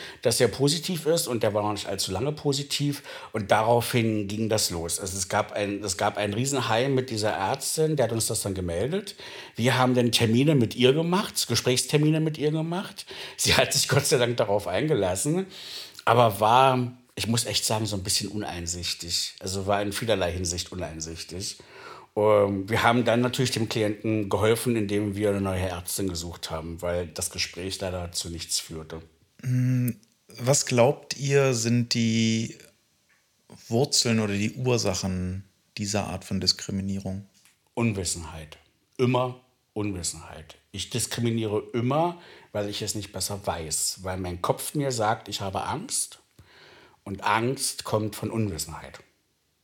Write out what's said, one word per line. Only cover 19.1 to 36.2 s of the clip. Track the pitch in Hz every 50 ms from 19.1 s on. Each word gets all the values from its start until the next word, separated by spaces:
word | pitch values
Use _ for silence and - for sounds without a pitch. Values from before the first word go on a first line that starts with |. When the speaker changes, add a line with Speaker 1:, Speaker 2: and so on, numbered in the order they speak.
| 82 - - - - -
Speaker 1:
Also | - 98 92 98 95 98
war | 101 101
in | 104 104
vielerlei | 101 - 120 110 107 95 90 87
Hinsicht | 87 92 92 85 90 90 - -
uneinsichtig. | - 90 85 78 80 80 80 80 82 80 - - 82 92 110 - - - - - - - - - - - - - _
Ähm, | 107 104 107 107 104 101 101 101 95 95 101
wir | 113 98
haben | - 117 117 123 113
dann | 113 110 120
natürlich | 123 123 - - 131 120
dem | - 110 107 104
Klienten | - 123 107 104 107 - - 113 110 110 104 98
geholfen, | 101 92 107 113 117 113 - 127 117
indem | 113 104 98 104 104 107 104 95
wir | 101 104 104
eine | 98 98
neue | 98 98 95 92 92 92
Ärztin | 87 85 90 - - - 101 92
gesucht | 85 82 85 85 85 - - -
haben, | - 80 80 85 82 82
weil | 87 87 87 90 90
das | 82 - - 92 -
Gespräch | - 92 - - - 82 90 95 95 -
leider | 101 92 90 90 87 87
zu | - - - 87
nichts | 85 80 - - - -
führte. | - - 82 80 76 - 82 82 - - _ _ _ _ _ -
Speaker 2:
Hm, | - 131 127 127 127 127 127 127 123 123 - - _ _ _ _ _
was | - - - 120 135 147 147 -
glaubt | - 127 120 117 139 147 - - - -
ihr, | - 143 139 139 143 135 135 127
sind | 117 110 117 120 120 117 120 -
die | 120 117 113 113 113 113 113 113 113 113 - - - - - _ _ _ _ _ _ _ _ _ _ _ _ _ _ _ - - - - -
Wurzeln | 113 117 - - - - - 123 113 113
oder | 107 101 101
die | 101 104 - -
Ursachen | - 127 127 123 110 104 101 92 - - 95 92 92 92 90 92 98 - - _ _ _ _ _ -
dieser | 104 98 107 104 95 -
Art | 90 92